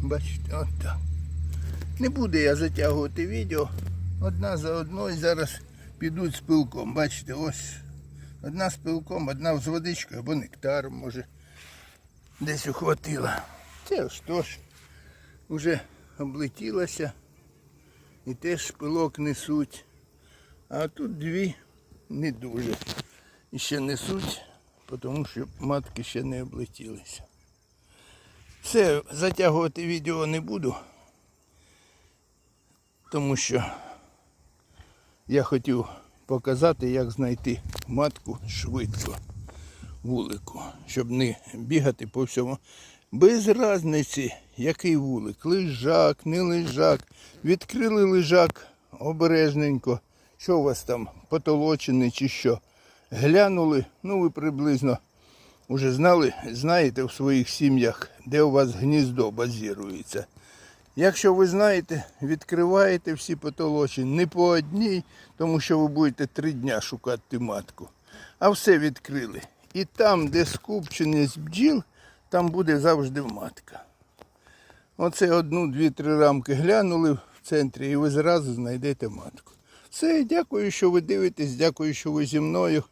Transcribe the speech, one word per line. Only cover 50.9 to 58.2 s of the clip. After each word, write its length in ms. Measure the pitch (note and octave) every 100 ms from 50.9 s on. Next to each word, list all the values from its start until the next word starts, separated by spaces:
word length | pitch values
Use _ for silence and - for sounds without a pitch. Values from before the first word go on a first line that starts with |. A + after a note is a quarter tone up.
| A#2+ G#2 - -
потолочений 840 | D#3+ D3+ D3+ D3+ D#3 - C3 B2
чи 160 | - C3+
що. 320 | - B2+ A#2 _ _ _ _ _
Глянули, 760 | B2 C#3 F3 G3+ F#3 D#3+ C#3+ - _
ну 160 | F#3 G3
ви 100 | F3
приблизно... 680 | C#3+ D3+ C#3 D3 C#3 C#3 A#2+ _ _ _ _ - _ _
Уже 200 | C3+ C3+
знали, 420 | B2+ E3+ F3 C#3 - B2+
знаєте 520 | A#2 D3 F3 D3 A#2+
в 80 | C3+
своїх 380 | - C#3 C3+ B2
сім'ях, 600 | - C#3+ C3 A#2 - - -